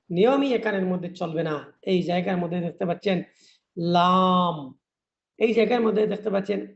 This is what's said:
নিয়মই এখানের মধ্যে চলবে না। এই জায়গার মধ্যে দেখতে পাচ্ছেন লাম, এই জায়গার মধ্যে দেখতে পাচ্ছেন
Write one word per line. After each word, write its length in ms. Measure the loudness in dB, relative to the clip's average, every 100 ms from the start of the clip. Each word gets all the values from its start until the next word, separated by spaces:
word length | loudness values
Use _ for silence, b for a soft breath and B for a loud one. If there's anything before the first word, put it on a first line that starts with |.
| -6
নিয়মই 440 | 2 4 4 2
এখানের 320 | 0 -2 -2 -2
মধ্যে 300 | -2 -6 -8
চলবে 280 | -6 -4
না। 280 | -4 -4 -10 _
এই 220 | -2 0
জায়গার 340 | 0 -2 -2 -2
মধ্যে 220 | -2 -4
দেখতে 260 | -4 -4 -4
পাচ্ছেন 380 | -2 -2 -2 -4 b b b _ -6
লাম, 1000 | 0 4 4 4 4 4 2 -2 -8 -16 _ _ _ _ _ -2
এই 160 | 0
জায়গার 280 | 2 2 2
মধ্যে 260 | 2 0 0
দেখতে 220 | -2 -4
পাচ্ছেন 460 | -4 -2 -6 -8